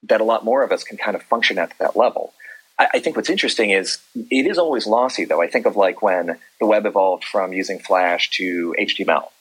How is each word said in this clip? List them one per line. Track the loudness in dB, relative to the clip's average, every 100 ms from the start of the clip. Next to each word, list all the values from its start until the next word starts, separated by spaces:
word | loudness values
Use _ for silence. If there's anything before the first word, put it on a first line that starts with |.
that | 2 2
a |
lot | 4 0
more | 2 0
of | 2
us | -2
can | -4 -8
kind | -6 -6
of |
function | -2 0 0 0
at | -4 -2
that | -2 2
level. | 2 2 -10 _ -20 -20 _ 0
I, | 2
I | 2
think | -2 -2
what's | -2
interesting | 0 0 0 2
is | 2 0 -8 _
it | -12 -2 0 0
is | 0
always | 0 0 2
lossy, | 2 2 -2
though. | -2 0
I | 0
think | 0 0
of, | 2
like, | 0 2
when | 0 0 -2 -8 -12 _
the | 2
web | 2 2
evolved | 2 2 0
from | -2 -4 -2
using | -4 -6 -8
Flash | 0 2 2 0 -2 -4
to | -4 -4 -4 -4
H | -4 -2
T |
M | 0
L. | 0 -2 _